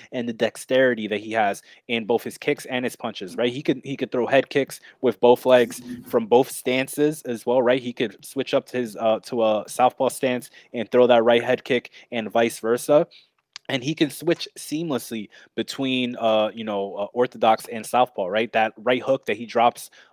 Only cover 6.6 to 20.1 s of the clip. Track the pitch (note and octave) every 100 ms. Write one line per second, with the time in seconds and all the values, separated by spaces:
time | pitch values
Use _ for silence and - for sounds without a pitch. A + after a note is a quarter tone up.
6.6 | - B2+ C3+ - D3+ D#3 C3+ A2+ - B2+
7.6 | A#2+ C3 A#2+ - A2+ - - C3+ B2+ C3+
8.6 | - B2 A#2 G2 A2+ A2+ - A#2+ A2 G#2+
9.6 | - - B2 - C3 - C3 B2 - -
10.6 | _ A#2+ G#2+ B2 B2 A#2 A#2 A#2+ A#2+ B2+
11.6 | - B2 - - _ A#2+ G#2+ A2+ A#2 -
12.6 | A2 A#2+ - D3 F3 - _ _ _ -
13.6 | - C3+ B2+ D#3+ D3+ - D#3+ D#3+ - -
14.6 | - D3+ E3+ B2 - A2+ G2+ - - -
15.6 | A2 - C3+ B2+ B2 A#2 A2+ A2 G#2+ A2+
16.6 | G#2+ G2+ G2 F#2 G#2 B2 B2 A2+ A2+ A2
17.6 | - A#2 G#2 B2 B2+ - F2+ G#2+ A#2 A#2
18.6 | A2 - A2 B2+ C3+ C3+ - G#2 A2+ A#2+
19.6 | A#2 - - _ _